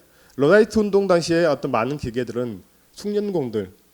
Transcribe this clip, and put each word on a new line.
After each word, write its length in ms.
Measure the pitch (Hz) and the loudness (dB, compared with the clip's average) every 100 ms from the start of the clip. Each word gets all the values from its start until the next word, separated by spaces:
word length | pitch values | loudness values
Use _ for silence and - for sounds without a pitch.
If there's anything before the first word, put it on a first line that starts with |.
| _ _ _ - | _ _ _ 0
로라이트 420 | 139 202 220 220 | 4 6 4 2
운동 280 | 208 190 196 | 2 0 2
당시에 380 | 175 160 170 170 | 0 2 2 2
어떤 240 | 135 151 | 0 -2
많은 260 | 120 117 147 | -2 -2 -4
기계들은 640 | 127 113 123 117 123 98 - _ _ | -6 -6 -4 -4 -6 -8 -16 _ _
숙련공들, 800 | - 208 208 208 175 131 107 95 - _ | -12 -6 -4 -2 -4 -4 -6 -8 -14 _